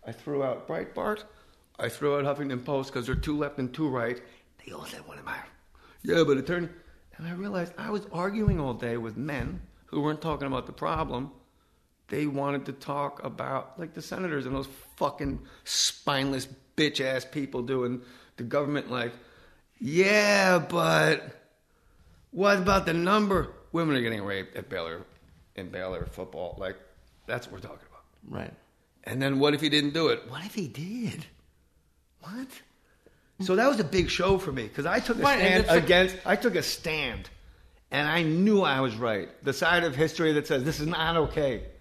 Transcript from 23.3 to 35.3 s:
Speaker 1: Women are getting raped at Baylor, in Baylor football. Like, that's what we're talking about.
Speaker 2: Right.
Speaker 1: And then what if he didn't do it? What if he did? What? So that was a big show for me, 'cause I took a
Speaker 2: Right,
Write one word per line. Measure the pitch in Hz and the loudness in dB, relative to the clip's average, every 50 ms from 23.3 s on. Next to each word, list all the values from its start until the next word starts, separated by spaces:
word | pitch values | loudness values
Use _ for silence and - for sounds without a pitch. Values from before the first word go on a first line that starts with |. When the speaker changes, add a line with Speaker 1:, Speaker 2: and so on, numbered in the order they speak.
| 196 175 127 - - - - - - | 2 0 0 -2 -8 -16 -20 -4 -2
Speaker 1:
Women | 165 170 160 147 131 | 0 2 2 2 2
are | |
getting | 120 113 113 107 101 | 2 0 -2 -2 -2
raped | 101 98 98 95 - - | -4 -4 -4 -6 -6 -10
at | - 95 - | -12 -10 -8
Baylor, | - 92 82 82 82 87 95 - - - _ - - - - _ _ | -6 -6 -6 -6 -8 -10 -12 -16 -20 -20 _ -20 -20 -20 -20 _ _
in | - 95 82 | -12 -12 -10
Baylor | - 90 92 92 92 85 - | -8 -8 -6 -6 -6 -6 -8
football. | - - - 92 92 - 80 90 87 - - | -8 -8 -10 -12 -10 -8 -8 -8 -8 -8 -8
Like, | 95 92 101 - - - _ _ _ _ _ _ _ - | -8 -8 -8 -10 -16 -20 _ _ _ _ _ _ _ -8
that's | 113 123 - - | -8 -8 -8 -12
what | - | -16
we're | - - 110 | -16 -16 -16
talking | - - - - | -16 -18 -20 -20
about. | - - _ _ _ _ - - | -20 -20 _ _ _ _ -18 -12
Speaker 2:
Right. | - - - - - - _ _ _ _ _ _ _ _ - | -10 -10 -10 -10 -12 -18 _ _ _ _ _ _ _ _ -14
Speaker 1:
And | - 110 127 | -10 -6 -4
then | 135 139 139 135 | -2 0 2 4
what | 139 147 147 | 4 4 4
if | 143 | 2
he | 151 151 | 0 2
didn't | 143 151 143 147 143 | 2 2 2 2 0
do | 165 165 143 | 0 2 2
it? | 120 117 - 113 | 0 0 -2 -12
What | 127 143 165 | -12 -12 -12
if | 208 - | -10 -8
he | 233 190 135 | -8 -8 -8
did? | 101 - 151 180 214 247 240 180 113 - 156 - - _ _ _ _ _ _ _ _ _ _ _ _ _ _ _ _ _ | -8 -10 -10 -8 -8 -6 -6 -6 -6 -6 -12 -14 -18 _ _ _ _ _ _ _ _ _ _ _ _ _ _ _ _ _
What? | - 156 196 240 262 262 - - - _ _ _ _ _ _ _ _ - _ _ _ _ _ _ | -16 -14 -12 -10 -12 -12 -14 -20 -20 _ _ _ _ _ _ _ _ -20 _ _ _ _ _ _
So | 190 185 214 | -2 0 2
that | - 233 269 | 4 4 4
was | 285 214 | 4 4
a | 214 | 0
big | 143 - 190 170 - | 2 2 2 2 2
show | - - 175 185 196 185 | 2 0 4 4 4 4
for | 185 - | 2 -2
me, | 135 131 113 104 | -4 -4 -6 -6
'cause | - - 143 | -4 -4 -2
I | 165 185 240 | 0 0 0
took | 226 - 233 220 | 0 0 0 4
a | |
Speaker 2:
Right, | - 285 | 4 4